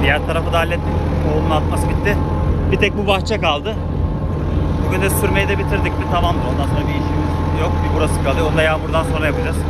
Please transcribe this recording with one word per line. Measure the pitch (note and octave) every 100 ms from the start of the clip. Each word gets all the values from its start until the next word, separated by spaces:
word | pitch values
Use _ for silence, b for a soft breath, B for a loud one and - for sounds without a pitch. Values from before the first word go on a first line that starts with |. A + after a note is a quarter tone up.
| C#3+
Diğer | D3 D3+
tarafı | D#3+ D3+
da | E3
hallettik. | E3 E3+ D#3 D#3+ D#3 D#3 D#3
Oğlunun | D#3 D#3
atması | D#3 D3+ - D3+
bitti. | - G3+ G#3 - - - - -
Bir | -
tek | G3+ G3+
bu | G3+
bahçe | F#3+ F#3 G#3+
kaldı. | E3+ D3 G3+ G#3+ - - - - - - - - - - -
Bugün | F3+
de | F#3+
sürmeyi | F#3+ G3 F#3+ G3
de | G3
bitirdik | G3+ G3+ - -
mi | F3
tamamdır. | F3 F3 D#3+ D#3
Ondan | D3+ -
sonra | D3+
bir | D3
işimiz | D3 D3 D3+ D3+ D3+ D3 D3+
yok. | D3+ D3
Bir | D3 D3+
burası | D3+ D3
kalıyor. | D3 C3 D#3
Onu | D#3
da |
yağmurdan | D#3 D#3 D#3 D#3+
sonra | D#3 D#3 D#3
yapacağız. | D3 D#3+ D#3